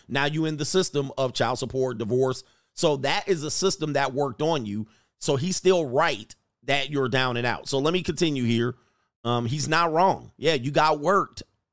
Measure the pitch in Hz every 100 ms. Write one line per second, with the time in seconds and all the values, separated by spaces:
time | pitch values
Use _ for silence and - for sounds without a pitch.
0 | - 131 147 156 160 151 143 185 180 143
1 | 135 - 131 - 117 127 117 131 127 117
2 | 110 123 131 127 - _ _ - 165 139
3 | 139 185 202 175 147 - 185 - 156 139
4 | 135 131 139 107 151 160 107 104 107 _
5 | _ - - 139 175 185 185 185 143 127
6 | 165 113 - - _ _ 120 139 139 143
7 | 131 131 131 120 120 85 - 135 147 185
8 | 175 151 170 139 117 117 120 123 _ _
9 | _ _ 117 120 120 147 127 160 170 156
10 | 190 131 113 - 151 151 127 147 156 151
11 | 147 196 - - - _ _